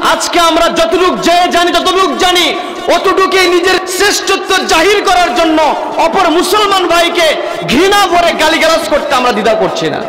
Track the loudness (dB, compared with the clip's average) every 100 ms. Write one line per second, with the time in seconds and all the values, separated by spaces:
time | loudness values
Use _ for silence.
0 | 0 -2 -2 0 2 2 0 0 0 2
1 | 0 0 0 2 2 0 0 0 0 0
2 | 0 0 0 0 -2 -4 -8 -8 -2 0
3 | 2 0 0 2 2 2 2 -2 -4 -2
4 | 0 0 -2 -4 -2 -2 0 0 2 2
5 | 2 2 0 0 0 2 0 -2 -6 -2
6 | -2 0 0 0 0 0 0 0 0 0
7 | 0 0 0 0 -6 -8 -2 0 2 2
8 | 2 2 0 0 0 2 2 0 0 -2
9 | 0 0 0 0 0 0 0 -2 -4 -4